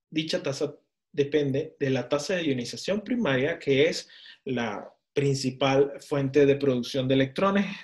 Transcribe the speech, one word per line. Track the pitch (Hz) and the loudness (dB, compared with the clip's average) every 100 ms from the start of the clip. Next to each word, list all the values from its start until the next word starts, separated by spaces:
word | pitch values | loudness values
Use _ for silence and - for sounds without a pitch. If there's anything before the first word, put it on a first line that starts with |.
| _ | _
Dicha | 156 156 - | -6 -4 -4
tasa | 143 131 143 - _ _ _ | -4 -4 -6 -8 _ _ _
depende | 143 143 151 143 131 - - | -2 0 2 0 -2 -4 -4
de | 135 | -2
la | 131 127 | 0 0
tasa | 143 - 185 | -2 -2 -2
de | |
ionización | 160 123 117 135 - 208 | -2 -2 -4 -8 -4 -4
primaria, | - 240 175 131 143 170 | -2 -2 0 0 0 -2
que | - 135 160 | 0 4 4
es | 180 - - - - - | 0 -10 -20 -20 -14 -6
la | 123 117 101 - _ _ | -4 -4 -6 -12 _ _
principal | - 139 135 131 127 139 139 139 - | -2 0 0 -2 0 2 4 2 -2
fuente | - 143 135 143 139 | -4 -2 2 4 6
de | 139 | 4
producción | 139 123 117 139 127 | 2 0 -2 -4 2
de | 135 | 2
electrones | 131 - 196 196 180 - | 2 0 2 2 -2 -6